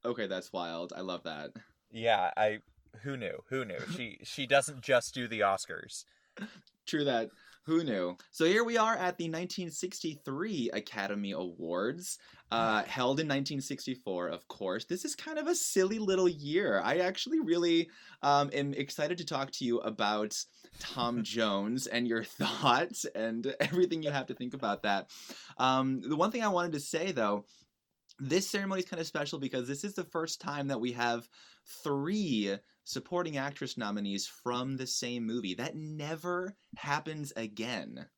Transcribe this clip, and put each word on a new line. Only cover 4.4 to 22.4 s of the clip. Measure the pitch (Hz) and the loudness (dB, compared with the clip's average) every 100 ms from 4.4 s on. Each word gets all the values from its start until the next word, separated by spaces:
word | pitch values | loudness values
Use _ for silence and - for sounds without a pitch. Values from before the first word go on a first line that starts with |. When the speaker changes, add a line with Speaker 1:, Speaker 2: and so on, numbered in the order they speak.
| 131 | 4
Speaker 2:
doesn't | 139 139 139 | 4 4 -6
just | 120 127 - | 4 4 4
do | - 123 | -6 -4
the | 110 | 4
Oscars. | 98 95 - 82 - - - _ _ - 208 - - _ - | 4 4 -2 -10 -10 -14 -16 _ _ -14 -12 -14 -20 _ -4
Speaker 1:
True | 151 | 0
that. | 143 120 113 - - - - | 4 2 2 -6 -20 -18 0
Who | 160 | 2
knew? | 160 104 90 90 - | 2 0 0 -4 -12
So | - 160 | 2 4
here | 202 | 6
we | 233 233 | 4 4
are | 220 220 | 4 2
at | 180 180 | 0 -2
the | 170 | -4
nineteen | 160 180 - 175 | -4 -4 -6 -6
sixty-three | 151 185 - 160 151 - 135 208 185 117 | -4 -6 -4 -6 -6 -6 -4 -2 0 0
Academy | 107 107 107 98 101 101 | -2 -6 -4 -2 -2 -2
Awards, | 92 92 85 82 87 104 160 180 - - - _ | -2 -4 -4 -2 0 0 -2 -6 -10 -12 -20 _
uh, | 113 113 107 | 2 4 4
Speaker 2:
<sighs> | 101 | 2
Speaker 1:
held | - 127 139 | 2 2 2
in | 156 | 2
nineteen | 139 139 143 | 0 0 -4
sixty-four, | 127 139 - 123 - 90 87 | -4 -6 -6 -6 -4 -2 -2
of | 87 - | -4 -8
course. | - - 95 - | -6 -2 -2 -2
This | 180 302 | -4 -4
is | - | -8
kind | - 302 | -6 -4
of | 302 | 0
a | |
silly | 349 - - 190 220 | 0 2 4 2 2
little | 208 190 185 | 2 4 4
year. | 160 143 160 190 98 | 4 0 2 4 2
I | 90 156 | 4 4
actually | 180 190 - 320 | 2 0 0 0
really, | 240 170 170 165 165 - - - | 4 4 6 6 4 -4 -20 -2
um, | 143 143 143 | 6 6 6
am | 139 143 | 2 -2
excited | 135 143 - 151 175 | -2 -4 -2 -2 -2
to | 156 | -2
talk | 147 135 | -4 -4
to | - 123 | -2 2
you | 117 | 2
about | 113 107 107 107 107 - - _ - - | 0 0 2 2 0 -4 -8 _ -20 -14
Tom | - - 120 120 | -10 -2 0 0
Speaker 2:
<laughs> | |
Speaker 1:
Jones | 107 110 110 98 101 127 135 | -2 0 2 2 0 -2 -2
and | 120 120 | 0 2
your | 113 | 0
<laughs> | |
thoughts | 110 - | -2 -2